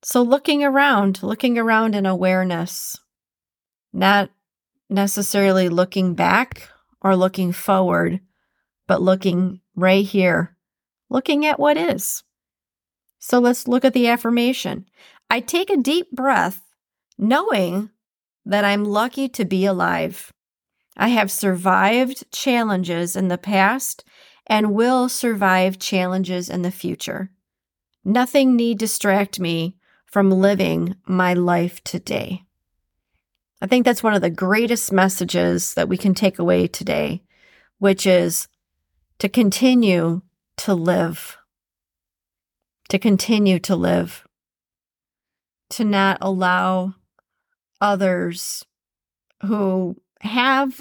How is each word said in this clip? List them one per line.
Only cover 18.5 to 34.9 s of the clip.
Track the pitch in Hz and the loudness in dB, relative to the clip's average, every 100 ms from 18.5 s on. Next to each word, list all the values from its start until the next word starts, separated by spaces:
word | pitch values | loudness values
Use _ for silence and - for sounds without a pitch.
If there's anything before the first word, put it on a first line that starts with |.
| 202 202 | 0 0
I'm | 202 | 0
lucky | 208 208 240 269 269 | 0 -2 -2 -4 -6
to | 254 190 | -4 -2
be | 190 196 | 0 0
alive. | 185 175 175 160 - - _ _ _ _ _ _ - | 0 -2 -2 -6 -8 -20 _ _ _ _ _ _ -4
I | 220 | 0
have | 233 196 | 2 0
survived | - 202 180 185 185 190 240 254 262 - | -2 -2 0 2 2 4 2 0 -4 -14
challenges | - 269 240 226 185 180 170 175 190 | -6 -2 0 0 -2 -2 -4 -4 -2
in | 185 | -2
the | 180 | -2
past | - 196 196 254 - - _ _ _ _ _ | 0 2 2 0 -6 -12 _ _ _ _ _
and | 214 214 208 | 0 2 2
will | 240 254 254 | 2 2 0
survive | - 240 214 196 185 185 190 | -2 -4 0 2 4 2 -2
challenges | - 190 180 185 180 180 180 | -4 -2 0 -2 -4 -6 -6
in | 180 | -4
the | 180 | -6
future. | - 180 - - - 190 _ _ _ _ _ _ _ 190 | -6 -8 -8 -8 -10 -10 _ _ _ _ _ _ _ 0
Nothing | 226 254 285 262 240 | 0 2 2 4 2
need | 233 214 | 0 -2
distract | 220 - 208 196 196 - | -4 -2 0 0 0 -4
me | 175 165 165 - _ _ _ | -4 -2 -4 -8 _ _ _
from | 202 196 | 2 4
living | 190 196 202 180 165 170 185 - | 4 4 2 0 -2 -4 -6 -4
my | 185 180 | 0 0
life | 180 180 175 175 - | 0 0 0 -2 -6
today. | - 175 - - - 185 _ _ _ _ _ _ _ _ _ _ _ _ | -10 -10 -6 -6 -6 -12 _ _ _ _ _ _ _ _ _ _ _ _
I | 190 | 0
think | 254 | 4
that's | 247 233 | 4 2
one | 226 | 2
of | 208 | 2
the | 175 | 0
greatest | 165 185 214 233 233 - | -2 0 2 2 -2 0